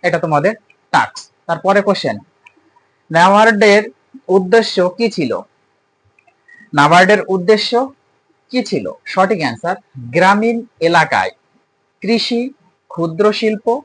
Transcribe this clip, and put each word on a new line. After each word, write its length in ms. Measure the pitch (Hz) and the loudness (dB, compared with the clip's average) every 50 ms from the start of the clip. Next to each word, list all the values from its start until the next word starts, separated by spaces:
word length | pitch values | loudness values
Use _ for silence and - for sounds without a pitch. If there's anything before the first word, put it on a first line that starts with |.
| - | -4
এটা 160 | 175 175 165 | -2 -4 -2
তোমাদের 360 | - 165 151 147 151 196 220 220 _ _ _ _ _ _ | -4 -2 -2 0 0 0 -4 -4 _ _ _ _ _ _
টাস্ক। 400 | - 151 113 - - - - _ _ _ _ | -2 -2 -2 -2 -6 -16 -20 _ _ _ _
তারপরে 360 | - 170 160 - 185 196 202 196 | -8 -8 -4 -2 0 0 0 2
কোশ্চেন, 360 | 208 190 - - 139 110 104 - _ _ _ _ - _ _ _ _ _ _ _ _ _ _ _ _ | 0 -2 -2 -2 -6 -6 -8 -12 _ _ _ _ -20 _ _ _ _ _ _ _ _ _ _ _ _
নাবার্ডের 720 | 156 165 170 185 196 208 220 226 220 202 220 208 202 208 208 220 - _ _ _ _ 269 _ - | 0 2 4 4 6 6 4 4 4 4 4 4 4 4 2 -2 -14 _ _ _ _ -20 _ 0
উদ্দেশ্য 600 | 180 196 185 180 185 226 220 220 - - 180 180 | 0 0 2 2 2 2 2 0 -2 -2 -2 -2
কি 220 | 180 190 233 226 | -2 -2 -4 -4
ছিল? 300 | 226 - 156 120 107 90 95 _ _ _ _ _ _ _ _ _ _ _ _ _ _ _ _ _ _ _ _ _ - _ - _ - | -2 -4 -4 -4 -4 -8 -8 _ _ _ _ _ _ _ _ _ _ _ _ _ _ _ _ _ _ _ _ _ -20 _ -20 _ 0
নাবার্ডের 440 | 151 143 151 165 175 185 185 208 202 170 - | 2 4 6 6 6 6 4 2 0 0 -2
উদ্দেশ্য 640 | 190 185 175 175 220 208 202 - - 233 262 269 - _ _ _ _ _ _ _ _ _ _ _ | -4 -4 2 2 2 2 0 -2 -2 -2 -2 -4 -8 _ _ _ _ _ _ _ _ _ _ _
কি 120 | - 254 - | -6 -6 -4
ছিল? 300 | - - 151 104 82 76 - _ | -2 -6 -6 -6 -8 -14 -14 _
সঠিক 340 | - - 190 190 196 214 180 | -8 -2 0 0 0 0 -4
অ্যান্সার 380 | 151 135 117 110 - 170 190 - _ _ _ 131 | -4 -6 -6 -6 -6 -8 -8 -8 _ _ _ -18
গ্রামীণ 640 | 120 117 120 165 180 185 202 208 220 233 233 233 226 - _ _ | -16 -4 0 2 2 4 2 2 0 -2 -2 -4 -8 -12 _ _
এলাকায় 500 | 160 165 170 170 160 131 - 101 92 92 - _ _ _ _ _ _ _ _ _ _ _ _ _ | -2 2 2 2 2 2 0 -2 -2 -2 -6 _ _ _ _ _ _ _ _ _ _ _ _ _
কৃষি, 480 | - 190 226 226 - - 247 233 240 269 277 _ _ _ _ _ _ _ | -4 -2 -2 -2 -2 -2 -4 -4 -4 -6 -10 _ _ _ _ _ _ _
ক্ষুদ্র 440 | - - 165 170 160 165 208 214 208 | -8 -6 -6 -6 -2 0 0 0 0
শিল্প 480 | - 226 220 220 208 _ - 233 277 285 | 0 -4 -4 -4 -4 _ -4 -4 -4 -6